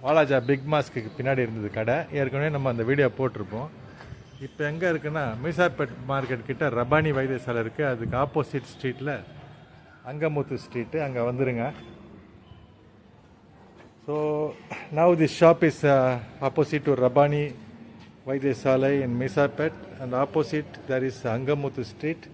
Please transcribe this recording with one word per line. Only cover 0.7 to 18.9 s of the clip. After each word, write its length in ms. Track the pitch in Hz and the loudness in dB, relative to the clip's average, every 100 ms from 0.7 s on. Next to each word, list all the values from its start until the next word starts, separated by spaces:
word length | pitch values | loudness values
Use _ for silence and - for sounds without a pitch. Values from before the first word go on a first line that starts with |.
மாஸ்க்கு 280 | 151 131 127 107 - | 0 0 -6 -8 -4
பின்னாடி 220 | 127 135 | -2 0
இருந்தது 240 | 117 110 104 110 | 0 -2 -6 -2
கடை. 180 | 110 143 151 147 | 0 0 -2 -4
ஏற்கனவே 280 | 135 135 151 | -2 -2 -2
நம்ம 160 | 143 135 | -2 -2
அந்த 120 | 117 113 | 0 0
வீடியோ 180 | 139 131 107 | 2 2 2
போட்டிருப்போம். 500 | 131 107 98 107 151 - - - - - - - 135 | -4 -4 -8 -8 -10 -14 -20 -20 -18 -18 -20 -16 -16
இப்போ 160 | - 147 | -6 -6
எங்க 140 | 160 180 | 0 0
இருக்குன்னா, 300 | 160 147 156 135 113 | 0 -2 -4 -4 -4
மீசாப்பேட் 520 | 147 156 175 120 139 117 123 | -4 2 2 2 -6 -4 -4
மார்க்கெட் 340 | 135 131 123 110 | -4 -2 -6 -4
கிட்ட 200 | 123 151 117 | -2 0 0
ரபானி 320 | 120 151 156 135 | 2 4 4 0
வைத்தியசாலை 420 | 131 127 127 117 | 0 -2 -2 -2
இருக்கு. 180 | 113 113 143 | -2 -2 -2
அதுக்கு 260 | 120 117 123 | -2 -2 -2
ஆப்போசிட் 460 | 139 156 139 139 - | 0 -2 -2 -6 -8
ஸ்ட்ரீட்ல 400 | - 131 123 139 127 - - - - - - - - 123 | -8 -6 -6 -6 -8 -10 -20 -20 -20 -20 -20 -20 -18 -14
அங்கமுத்து 460 | 147 156 147 139 127 | -4 -2 0 -2 -6
ஸ்ட்ரீட், 320 | - 123 117 156 143 | -6 -6 -4 -4 -2
அங்க 140 | 127 120 | 0 -2
வந்துருங்க. 380 | 123 127 120 127 151 - - - - - - - - - - - - - - _ - - - - - - _ - | 0 0 0 -4 -6 -18 -20 -20 -20 -20 -20 -20 -20 -20 -20 -20 -20 -20 -20 _ -20 -20 -20 -20 -20 -20 _ -6
So 100 | 151 151 151 151 - - - - 151 | -2 -2 -2 -4 -8 -14 -14 -6 4
now 100 | 175 170 | 6 6
this 100 | 151 - | 4 8
shop 220 | 170 170 165 | 8 8 4
is, 80 | - 143 | 4 4
uh, 240 | 139 127 123 117 - 135 | 6 4 0 -8 -4 -2
opposite 360 | 147 139 151 147 | 0 0 0 0
to 80 | 127 | 4
ரபானி 380 | 123 135 147 147 147 - - - - - - - 131 | 4 6 4 2 -4 -8 -18 -20 -20 -20 -20 -16 -6
வைத்தியசாலை 640 | 135 139 120 135 131 135 | -2 0 0 2 4 4